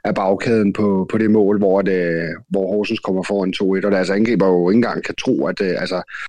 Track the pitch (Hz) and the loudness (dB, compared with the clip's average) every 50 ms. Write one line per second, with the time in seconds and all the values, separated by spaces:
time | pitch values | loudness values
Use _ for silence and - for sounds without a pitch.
0 | - 101 98 87 92 95 101 95 - 127 117 110 107 101 95 - 107 101 98 95 | -6 -4 -2 -2 0 0 0 0 0 0 2 2 2 2 0 0 0 0 0 0
1 | 92 - - 110 110 107 107 110 104 95 104 104 101 95 92 98 98 98 95 90 | 0 0 0 0 2 4 4 4 4 4 4 2 2 2 2 2 2 2 0 0
2 | 87 85 82 82 85 80 80 - - - 92 98 95 90 101 104 104 104 113 104 | 0 0 -2 -2 -4 -6 -8 -10 -8 -6 -4 -2 -2 0 -2 -2 -2 -2 -4 -4
3 | - - 95 92 90 - 101 101 95 92 92 - 104 95 95 95 92 104 98 95 | -4 -2 -4 -4 -2 -2 -2 -2 -2 -2 -2 -2 0 0 0 0 0 2 2 2
4 | 92 87 98 101 113 113 120 92 98 95 92 87 87 90 104 120 117 110 92 78 | 0 0 0 0 2 2 2 2 2 4 4 2 2 2 2 2 2 0 -2 -4
5 | - - - - - 131 127 - 69 78 90 - 101 92 87 - - 90 92 90 | -6 -8 -8 -6 -2 -2 0 0 0 -2 -2 -2 -2 -2 -2 -2 -4 -4 -4 -6
6 | 87 - - - - | -6 -8 -12 -14 -14